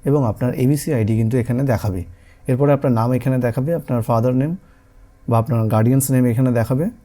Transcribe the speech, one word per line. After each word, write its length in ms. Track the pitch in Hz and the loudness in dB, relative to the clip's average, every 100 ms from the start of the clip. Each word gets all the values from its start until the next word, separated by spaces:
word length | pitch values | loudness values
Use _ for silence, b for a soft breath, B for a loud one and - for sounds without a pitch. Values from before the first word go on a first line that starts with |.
| 143 | 0
এবং 120 | 147 120 | 0 0
আপনার 200 | 101 123 - | -2 -4 0
এবিসি 260 | 127 147 160 131 | 0 0 -2 0
আইডি 160 | 107 110 | 0 2
কিন্তু 140 | 113 127 | 0 0
এখানে 200 | 117 123 139 | -2 -2 0
দেখাবে। 300 | 107 - 90 82 b b b - | 0 -2 -4 -8 b b b -4
এরপরে 200 | 127 139 139 | 0 2 2
আপনার 160 | 139 117 | 2 0
নাম 100 | 120 127 | 0 0
এখানে 200 | 127 127 120 | 0 0 0
দেখাবে, 240 | 113 139 170 | -2 -2 -4
আপনার 200 | - 120 117 | -2 -4 0
ফাদার 260 | 117 123 127 | 0 2 0
নেম 100 | 143 180 b b b b b _ - | -2 -6 b b b b b _ -2
বা 60 | 117 | -2
আপনার 180 | 113 113 110 | 0 0 2
গার্ডিয়ানস 320 | 110 113 135 135 | 2 4 2 2
নেম 100 | 131 123 | 2 2
এখানে 180 | 113 131 113 | 2 2 0
দেখাবে। 260 | 110 127 185 - | 0 -2 -2 -6